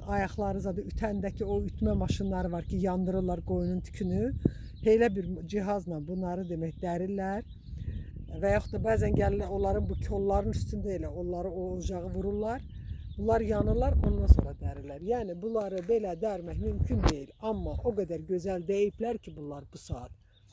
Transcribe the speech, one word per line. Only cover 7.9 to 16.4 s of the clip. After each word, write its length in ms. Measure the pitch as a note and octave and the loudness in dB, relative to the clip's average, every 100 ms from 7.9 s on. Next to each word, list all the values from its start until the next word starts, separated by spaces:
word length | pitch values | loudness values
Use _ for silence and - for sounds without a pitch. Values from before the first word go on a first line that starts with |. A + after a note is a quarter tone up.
| - - - - | -8 -10 -12 -10
Və 240 | D#3 G3 | -2 2
yaxud 240 | G#3 - G3+ | 2 2 -2
da 20 | |
bəzən 360 | A3 G#3+ G#3 G3+ | 2 4 4 4
gəlirlər, 340 | G3 G3+ G3 | 4 2 0
onların 320 | G3 G3 G#3 F#3 | 0 2 2 0
bu 100 | F#3 | -2
kolların 540 | - G3+ G3 G3+ G#3+ G3+ | -2 0 2 2 2 -2
üstündə 380 | - G#3+ G3+ F3 | -2 -4 -4 -4
elə 120 | D#3 | -4
onları 420 | E3+ F3 F3 F#3 | -6 -4 -4 -4
o 160 | F3+ F#3 | -4 -4
ocağı 340 | F#3 G3 F3+ F#3 | -4 -4 -4 -4
vururlar. 480 | F#3 G3 G#3 G#3+ C4 - - - - - | -4 -2 -2 -2 -4 -8 -12 -10 -10 -10
Bunlar 340 | - G#3+ A3+ | -2 4 4
yanırlar, 520 | A3 G#3 G#3+ A3+ C4+ - | 4 2 4 4 6 6
ondan 320 | - G3+ G3+ | 6 4 8
sonra 220 | - - C#3+ | 8 8 -6
dərirlər. 460 | - C#3+ C#3+ C#3+ | -6 -6 -10 -8
Yəni, 320 | F#3 A#3+ G3 F3 | -2 0 -2 -4
bunları 460 | A3 A3+ G3 F#3+ | -2 0 0 -2
belə 300 | F3 A#3 G3 E3+ | 0 0 0 -2
dərmək 460 | A3 F#3 | -2 -2